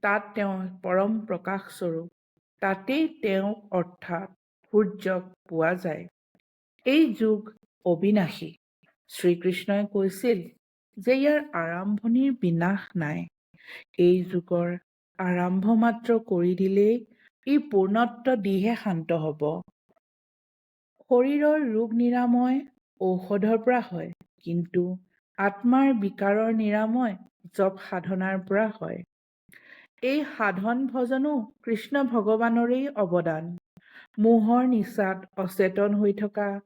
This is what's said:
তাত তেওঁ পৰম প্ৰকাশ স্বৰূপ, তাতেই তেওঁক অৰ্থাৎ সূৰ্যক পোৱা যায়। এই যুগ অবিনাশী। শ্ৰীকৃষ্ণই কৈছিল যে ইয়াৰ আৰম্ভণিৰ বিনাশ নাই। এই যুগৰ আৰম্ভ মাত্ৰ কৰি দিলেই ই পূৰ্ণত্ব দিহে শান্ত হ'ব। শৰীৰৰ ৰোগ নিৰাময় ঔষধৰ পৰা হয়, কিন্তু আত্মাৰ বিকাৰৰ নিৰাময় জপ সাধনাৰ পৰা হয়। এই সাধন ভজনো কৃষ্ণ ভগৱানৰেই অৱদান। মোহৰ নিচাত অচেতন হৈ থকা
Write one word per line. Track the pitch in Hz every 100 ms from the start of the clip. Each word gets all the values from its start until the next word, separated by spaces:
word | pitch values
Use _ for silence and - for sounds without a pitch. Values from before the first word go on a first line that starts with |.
তাত | 208 208 - -
তেওঁ | 202 190 185 185
পৰম | 175 185 202 220 214
প্ৰকাশ | 180 185 196 -
স্বৰূপ, | - 180 165 170 _ _ _ _ _
তাতেই | 196 190 190 269 320 -
তেওঁক | 214 190 196 220 -
অৰ্থাৎ | 185 175 - - 170 190 _ _ _ _
সূৰ্যক | 208 208 - 190 185 180 _ _
পোৱা | 165 160
যায়। | 180 185 156 175 _ _ _ _ _ _ _ -
এই | 285 311
যুগ | 202 220 214 214 - _ _ -
অবিনাশী। | 170 196 208 165 - 160 165 _ _ _ _ _
শ্ৰীকৃষ্ণই | - 180 175 180 180 - 202 208
কৈছিল | 208 196 190 247 214 170 _ _ _ _ -
যে | 202 262
ইয়াৰ | 277 302 294
আৰম্ভণিৰ | 175 165 170 196 208 233 240 269 247
বিনাশ | 180 170 175 196 - 180
নাই। | 151 170 170 _ _ _ - - - -
এই | 175 185
যুগৰ | 175 185 175 175 175 175 _ _ _ _
আৰম্ভ | 185 180 180 190 196
মাত্ৰ | 226 233 233 - 226
কৰি | 226 180 175 185
দিলেই | 190 196 208 240 233 _ _ _ -
ই | 285
পূৰ্ণত্ব | - 202 190 208 240 233 269 254
দিহে | 196 196 202 233
শান্ত | 214 170 160
হ'ব। | 165 156 156 147 170 - _ _ _ _ _ _ _ _ _ _ _ _ _ _
শৰীৰৰ | 247 262 285 294 302
ৰোগ | 277 214 233
নিৰাময় | 226 240 247 247 240 247 262 277 _ _ _
ঔষধৰ | 185 180 185 202 214 226
পৰা | 220 247
হয়, | - 175 165 170 - _
কিন্তু | - 170 170 185 180 185 _ _ _ -
আত্মাৰ | 196 196 240 254 269
বিকাৰৰ | 240 202 - 196 208 220
নিৰাময় | 220 214 208 220 240 247 190 - _ 175 -
জপ | 190 190 -
সাধনাৰ | 185 175 190 190 190 185
পৰা | 196 220
হয়। | 208 - - 180 _ _ _ _ - - - _ _
এই | 247 285 285 -
সাধন | 214 185 202 247 269
ভজনো | 254 247 262 285 294 214 _
কৃষ্ণ | - 220 - 277
ভগৱানৰেই | 269 233 202 220 233 233 240 254 277
অৱদান। | 285 190 175 165 156 165 175 _ - _ - - -
মোহৰ | 214 233 214 240 254
নিচাত | 240 196 - 190 185 190 -
অচেতন | 185 - 180 185 208 208
হৈ | 208
থকা | 202 208 208 202 196